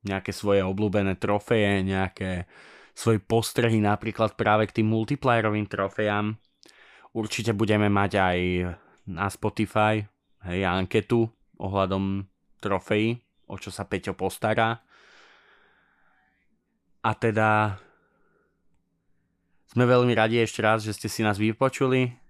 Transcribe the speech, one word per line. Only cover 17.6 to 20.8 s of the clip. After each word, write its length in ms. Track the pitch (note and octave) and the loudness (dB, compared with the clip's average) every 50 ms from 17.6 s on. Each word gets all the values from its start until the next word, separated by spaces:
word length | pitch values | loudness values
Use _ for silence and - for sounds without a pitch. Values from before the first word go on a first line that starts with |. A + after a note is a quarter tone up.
| G#2+ G#2 G2 - - _ _ _ _ _ _ _ _ _ _ _ _ _ _ _ _ _ _ _ _ _ _ _ _ _ _ _ _ _ _ _ _ _ _ _ _ | 2 0 -4 -8 -16 _ _ _ _ _ _ _ _ _ _ _ _ _ _ _ _ _ _ _ _ _ _ _ _ _ _ _ _ _ _ _ _ _ _ _ _
sme 180 | _ - A#2 B2 | _ 0 2 4
veľmi 260 | B2 B2+ B2 B2 B2 | 6 6 6 6 4
radi 240 | A#2 A2 A2 A2+ A2+ | 4 4 2 2 4
ešte 240 | A#2 A2+ A2 - - | 2 2 0 0 0
raz, 220 | G#2+ G#2+ A2 A2 | 2 2 2 2